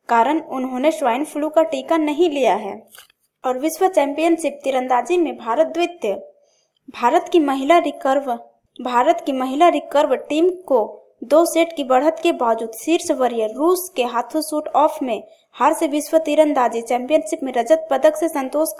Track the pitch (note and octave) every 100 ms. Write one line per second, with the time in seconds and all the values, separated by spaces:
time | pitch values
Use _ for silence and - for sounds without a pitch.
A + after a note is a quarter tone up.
0 | - A#3 B3 D#4+ - C4 B3+ B3+ D4+ D#4
1 | C4 B3 D4+ D4 D#4 D#4+ D#4+ C4+ C4 E4
2 | D4+ C#4+ F4 C#4+ A3+ G3+ G3 - - -
3 | _ _ _ _ C4 B3+ D#4 D#4 F#4 E4
4 | C#4 C#4+ E4 D#4+ C#4 C#4+ C4 C4 B3+ B3
5 | A#3+ F4+ C#4+ A#3 A3+ B3 D#4+ E4 F4 F4
6 | - - - _ _ _ _ _ - -
7 | A#3+ E4+ E4 F4 C#4+ C4+ C4+ E4+ D4 -
8 | C4+ C#4 C4 A#3 - _ _ - B3 A#3+
9 | D4 E4+ D4 C4 C4 C#4 F4 D4 - C#4
10 | D4+ B3 - D4 F4+ F4+ - B3 G#3 -
11 | _ _ A#3 D4+ E4+ E4 E4 - B3+ B3+
12 | D4+ D#4+ E4+ - A#3 A3+ A3+ - D#4 E4+
13 | - C4+ A#3+ A#3 A3 B3+ E4 F#4 - -
14 | A#3+ A#3 A#3+ D#4 D4+ D4+ D4+ C4+ D#4 D#4
15 | B3+ G#3 - _ _ - C#4 D#4+ D#4+ D4
16 | D4 D#4+ D#4 D4 D4+ C4+ A#3+ A#3 A#3 B3
17 | B3+ D#4 D#4 D#4+ C4+ B3 A#3 D#4+ D#4+ C4+
18 | D#4 D#4 D#4+ D4 C4 D4 D#4